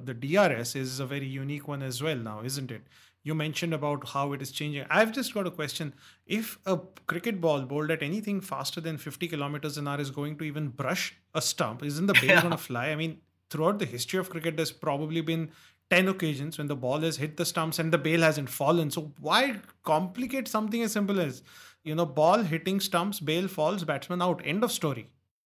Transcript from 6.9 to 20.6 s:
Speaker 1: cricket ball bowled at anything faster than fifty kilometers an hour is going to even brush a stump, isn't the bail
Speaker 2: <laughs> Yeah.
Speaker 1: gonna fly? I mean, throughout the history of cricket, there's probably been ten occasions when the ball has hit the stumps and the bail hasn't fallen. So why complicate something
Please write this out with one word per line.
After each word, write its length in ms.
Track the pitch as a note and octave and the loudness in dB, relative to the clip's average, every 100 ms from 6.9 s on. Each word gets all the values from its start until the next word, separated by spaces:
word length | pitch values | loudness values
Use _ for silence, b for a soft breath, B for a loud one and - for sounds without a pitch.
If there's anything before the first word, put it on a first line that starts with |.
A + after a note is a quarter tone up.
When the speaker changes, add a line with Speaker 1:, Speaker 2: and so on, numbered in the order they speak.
| - - | -10 -4
Speaker 1:
cricket 340 | E3+ A#3 G3 | -2 -2 2
ball 220 | E3 C#3+ | 2 2
bowled 280 | B2+ C#3+ D3+ | 0 -2 0
at 100 | D#3+ | 0
anything 380 | D3 G3+ G#3 G3 | 0 -2 -2 -4
faster 400 | - C3+ C#3 - | -4 -6 -6 -6
than 180 | E3 D3+ | -6 -6
fifty 300 | D3+ - F3 | -8 -6 -4
kilometers 500 | D3+ C#3+ D3 D3+ C#3+ | -2 -2 -4 -6 -4
an 80 | C#3+ | -4
hour 120 | C#3+ | -2
is 120 | C#3 | -4
going 260 | C#3+ D3 D3+ | -4 -6 -4
to 80 | D#3 | -6
even 240 | D3 D3 | -4 -4
brush 440 | A#2+ B2+ F#3 - - _ | -2 -2 0 -2 -8 _
a 80 | D#3+ | -2
stump, 420 | - - B2+ A#2+ | -2 0 -2 -2
isn't 220 | D3 C#3+ G3 | -4 0 4
the 80 | |
bail 100 | F#3 B2+ | 6 8
Speaker 2:
<laughs> 100 | F3+ | 6
Yeah. 60 | |
Speaker 1:
gonna 160 | E3+ D#3+ | 6 2
fly? 300 | - A#2+ C#3 | -2 -4 -2
I 80 | D3+ | -2
mean, 240 | D#3+ D#3+ _ _ - | -2 -6 _ _ -10
throughout 300 | C#3+ D#3+ G#3 | 0 2 2
the 60 | D3+ | -2
history 320 | A#2+ - F#3 | -6 -4 -2
of 120 | F3+ | -4
cricket, 260 | E3 E3 D#3+ | -4 -4 -2
there's 160 | D#3 | -4
probably 480 | - D#3 C#3+ D#3 E3 | -4 -2 -2 -2 -2
been 320 | D#3+ E3 D#3 b b b - | 0 0 -2 b b b 4
ten 180 | F3+ F#3+ | 6 6
occasions 500 | F#3+ D#3+ C3+ D3 D#3+ | 2 0 -2 -4 -4
when 100 | D3 | -4
the 80 | C#3 | -2
ball 240 | B2 D3 | 0 0
has 160 | D#3+ C3+ | 0 -2
hit 180 | D3+ D3+ | -4 -2
the 80 | E3 | -2
stumps 340 | E3+ D#3+ D#3 | 0 0 0
and 120 | D#3+ | 2
the 60 | D#3+ | 2
bail 240 | D#3 E3 | 4 6
hasn't 280 | D#3+ D3 C3 | 6 4 -2
fallen. 420 | - D3 E3+ D#3 | 0 2 4 2
So 200 | E3 D3+ - | -2 -8 -6
why 380 | D3 G3+ C4+ G3+ - - | 2 4 4 0 -10 -8
complicate 640 | - D#3 F#3 A#3+ B3+ C4+ - | 2 2 2 -4 -4 -4 -2
something 340 | G#3+ | 0